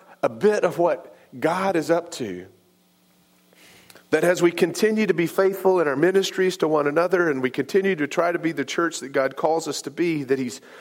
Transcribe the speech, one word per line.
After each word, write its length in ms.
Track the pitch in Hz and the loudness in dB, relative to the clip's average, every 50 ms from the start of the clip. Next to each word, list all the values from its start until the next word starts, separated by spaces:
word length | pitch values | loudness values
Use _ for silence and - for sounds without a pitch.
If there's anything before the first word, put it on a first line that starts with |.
| - - - - - | -20 -20 -8 -4 -2
a 60 | 135 | -2
bit 340 | 117 113 147 214 208 202 180 | 0 2 2 2 2 2 0
of 160 | 180 139 160 | 0 0 2
what 360 | 175 170 147 127 - - - - - _ - | 0 0 0 -2 -6 -14 -20 -20 -20 _ -8
God 380 | 127 120 156 170 185 190 190 190 | -4 -2 0 0 0 0 0 0
is 160 | 165 147 143 | 0 2 2
up 180 | 165 170 165 - | 0 0 -2 -4
to, 360 | - - 131 104 90 90 92 - - _ _ _ _ _ _ _ _ _ _ _ _ _ _ _ _ _ _ _ _ _ - - - - - - - - _ - | -8 -8 -8 -8 -8 -10 -12 -16 -20 _ _ _ _ _ _ _ _ _ _ _ _ _ _ _ _ _ _ _ _ _ -20 -20 -20 -20 -20 -20 -20 -20 _ -2
that 120 | - 156 165 | 0 2 2
as 180 | 175 180 170 | 2 2 4
we 100 | 170 175 | 2 2
continue 540 | 170 - 185 170 - - 220 214 220 214 220 | 2 2 0 0 0 2 2 2 2 2 2
to 80 | 185 185 | 2 2
be 140 | 160 170 | 0 0
faithful 520 | 160 - - 196 190 196 190 - 190 185 180 | 0 2 2 2 2 2 0 2 2 2 4
in 80 | 160 | 2
our 80 | 147 135 | 0 2
ministries 640 | 135 156 180 190 196 190 190 - - 190 185 180 | 2 2 4 4 2 0 0 0 0 0 0 0
to 100 | - - | 0 0
one 200 | 156 156 151 143 | 0 2 2 0
another 420 | 143 143 165 170 180 180 180 175 165 | 0 0 0 0 2 2 2 2 2
and 140 | 143 131 131 | 0 0 -2
we 80 | 127 | -4
continue 440 | 123 - 135 - - 196 196 196 190 | -2 -4 -4 0 0 0 2 0 0
to 120 | 151 147 | -2 -4
try 240 | 139 - - 170 175 | -4 -2 0 0 0
to 80 | 175 165 | 0 -2
be 120 | - 160 | -4 -4
the 140 | 165 - 139 | -4 -4 -6
church 360 | - - - 170 165 160 - | -4 -2 -2 -2 -2 -2 -6
that 80 | - 135 | -10 -4
God 260 | 139 143 131 135 131 | -2 -2 -2 -2 -2
calls 320 | - - 160 160 165 156 | -2 -2 0 0 -2 -4
us 160 | 151 139 - - | -6 -8 -8 -8
to 80 | - | -8
be, 320 | 139 - 170 175 160 147 139 | -4 -2 -2 0 0 -2 0
that 160 | 120 139 131 | 0 0 0
he's 220 | 131 120 104 - - - - - | -2 -4 -8 -10 -16 -20 -20 -20